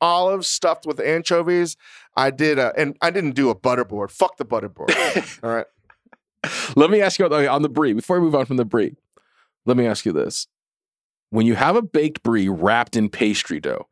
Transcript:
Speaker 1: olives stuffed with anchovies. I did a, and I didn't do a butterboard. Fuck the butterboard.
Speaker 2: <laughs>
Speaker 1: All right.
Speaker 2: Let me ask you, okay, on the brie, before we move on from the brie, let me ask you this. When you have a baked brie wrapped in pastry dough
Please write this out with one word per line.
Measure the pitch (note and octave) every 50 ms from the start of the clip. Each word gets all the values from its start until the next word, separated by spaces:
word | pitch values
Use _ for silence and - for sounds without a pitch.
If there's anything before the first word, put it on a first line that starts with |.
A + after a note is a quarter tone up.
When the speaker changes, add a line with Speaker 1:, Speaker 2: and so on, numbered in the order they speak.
Speaker 1:
olives | - E3+ F3 F3 F3+ F#3 G3 G3 F3 -
stuffed | - - - E3+ - - -
with | D#3 D3 -
anchovies. | - C3+ D#3+ E3 E3+ - F3 E3+ E3+ E3+ F3 F3 F3 E3 - - _ - - - - _ _
I | - C3 C#3
did | C3+ C3 D3+ D#3 D3 C3+
a, | B2+ A#2 -
and | B2 D3+ C#3+ C#3+ -
I | - E3+
didn't | E3+ G3 F3 D3 B2+
do | C3 C#3 A#2+
a | A2
butterboard. | G2+ - C3 B2 B2 B2 G2+ G#2 G#2 G2+ G2
Fuck | - - F#3+ - - _
the | C3+
butterboard. | A2 A#2+ A2 G2+ G2+ F2 - - -
Speaker 2:
<laughs> | - - - - - F#3 - - - - -
Speaker 1:
All | A#2
right. | A2+ A2+ - - _ _ _ _ _ _ _ _ - _ _ _ _ _ - - - - - - C3+
Speaker 2:
Let | C#3 D3 E3+
me | G#3 G#3
ask | G3+ F#3+ - -
you, | F#3+
okay, | E3+ D3 D3+ C#3+
on | C#3 C3 C#3+
the | D3+ D3
brie, | B2 D3 D3+ C3+
before | G#2+ A2 - - F#3 F3
we | F3
move | D#3+ D3+
on | C#3 C3
from | B2 C3+
the | B2+ A#2+
brie, | G#2+ - A#2 G2+ - - _ _ _ _ _ _ _ _ _ _ _ _ _ _
let | - B2+
me | B2 B2
ask | A#2 G#2 - -
you | G#2+
this. | E2+ D2 A#1 - - - - - _ _ _ _ _ _ _ _ _ _ _ _ _ _ _ _
When | G#2 A2 A2+
you | A#2 A#2
have | G2+ C3 D3+ F#3+
a | A#3
baked | A3+ F3 - D#3 D3+ D#3 D3+ -
brie | _ A#2+ A#2 A2 F#2+ F#2+
wrapped | F#2+ E2 E2 G2+ A2+ A#2 A#2+ - -
in | A#2 G#2+ G2+
pastry | - - A#2 G#2+ G2+ - - - - D2+
dough | - C#2+ B1+ - - _